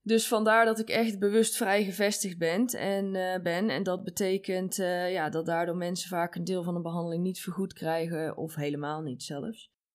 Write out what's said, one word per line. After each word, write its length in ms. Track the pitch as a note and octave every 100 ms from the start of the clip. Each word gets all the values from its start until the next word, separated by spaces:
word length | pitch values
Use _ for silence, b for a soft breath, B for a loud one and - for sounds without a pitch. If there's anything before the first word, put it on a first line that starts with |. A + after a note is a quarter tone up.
Dus 260 | G#3 A3 A3
vandaar 380 | A3 G#3+ A3 A3+
dat 140 | A3
ik 100 | A3
echt 300 | A3+ A3+ G3+
bewust 360 | G3+ A3 A3 -
vrij 280 | G#3 G3+
gevestigd 540 | G3 F#3 G#3 G#3 G3 E3+
ben 280 | E3 F3+ B3
en, 500 | - F#3+ G3 G3 F#3+
eh, 260 | F#3 F#3
ben. 280 | F3 E3+ A3
En 140 | C#3+
dat 200 | F#3 F3+
betekent, 760 | - E3+ F#3+ F#3+ G3 F#3 F#3 -
eh, 320 | F3+ F3+ F3+
ja, 180 | F#3 D#3
dat 160 | D#3+ E3+
daardoor 300 | E3+ F3 F3
mensen 340 | F3 F3+ -
vaak 260 | F3+ F3 F3
een 80 |
deel 200 | E3+ F#3
van 100 | F3
de 80 | F3
behandeling 420 | E3 F3 E3+ E3
niet 180 | F#3 F3+
vergoed 320 | - F3+ F#3+
krijgen 640 | - D#3+ E3 E3 E3 D#3 -
of 180 | D#3+ D#3
helemaal 460 | D3 D3 D3 D#3
niet 220 | D#3 B2
zelfs. 480 | - C#3+ G#3+ A3 - _ _